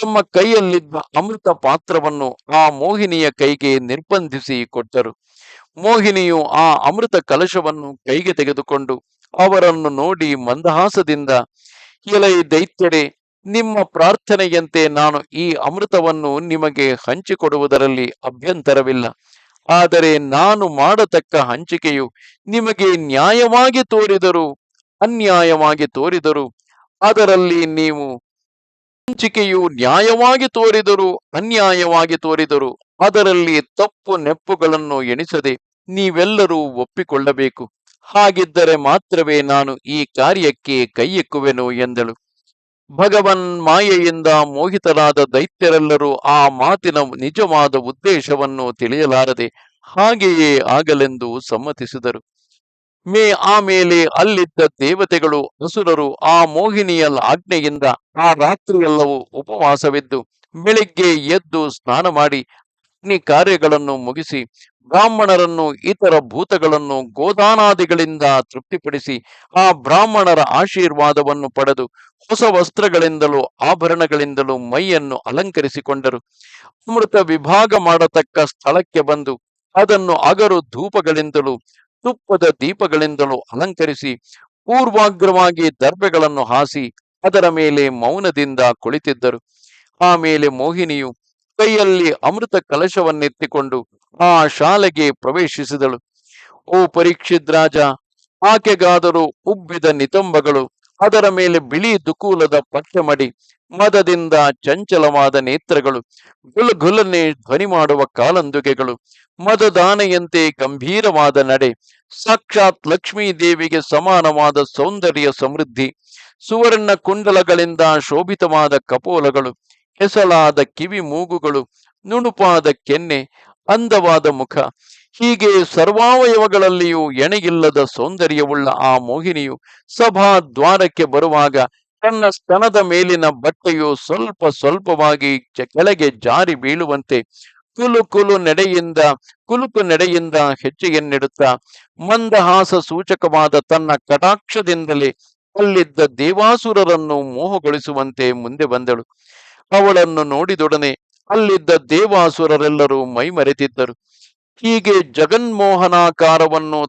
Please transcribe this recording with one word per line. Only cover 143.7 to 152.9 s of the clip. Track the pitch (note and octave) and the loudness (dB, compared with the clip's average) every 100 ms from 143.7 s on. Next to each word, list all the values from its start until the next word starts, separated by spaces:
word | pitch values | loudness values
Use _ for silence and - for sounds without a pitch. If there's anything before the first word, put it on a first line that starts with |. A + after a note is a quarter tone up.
| D#3+ D#3 | -2 0
ಕಟಾಕ್ಷದಿಂದಲೇ | C#3+ - C#3+ F3+ G#3 - A3 F3+ E3+ D#3 C#3+ C#3 - _ _ _ G3 | -4 -2 0 2 0 -4 -6 -4 -4 -4 -2 -2 -6 _ _ _ -2
ಅಲ್ಲಿದ್ದ | G3+ F#3 D#3 D3+ | 0 0 0 0
ದೇವಾಸುರರನ್ನು | D3 B2 D3 F#3+ G#3+ A#3+ A3+ G3+ E3+ E3 D#3 C#3+ | 0 0 -2 2 2 2 0 2 2 0 0 -6
ಮೋಹಗೊಳಿಸುವಂತೆ | C3+ B2 F3+ G3 D3 C#3+ D3+ C#3 C3+ B2+ B2+ | -6 -6 -6 -4 -2 -4 -4 -6 -6 -2 -2
ಮುಂದೆ | B2 A#2+ C#3+ D3 | -2 -6 -6 -2
ಬಂದಳು. | B2+ B2 A#2 - _ _ _ _ _ - | -2 -2 -4 -6 _ _ _ _ _ -2
ಅವಳನ್ನು | G3 G3+ F#3 E3+ D#3 | 2 4 4 2 0
ನೋಡಿದೊಡನೆ | D3+ C#3 F3+ F3+ D#3 D3+ C#3+ C3 _ _ - | -2 -2 -2 -2 0 0 -2 -4 _ _ -4
ಅಲ್ಲಿದ್ದ | G#3 G#3+ F#3+ D#3 | 0 0 0 2
ದೇವಾಸುರರೆಲ್ಲರೂ | E3 B2+ D#3+ G#3+ G3 E3 D3+ D#3+ D3+ D3+ D3 C#3+ | 0 2 0 2 2 2 2 0 2 0 2 0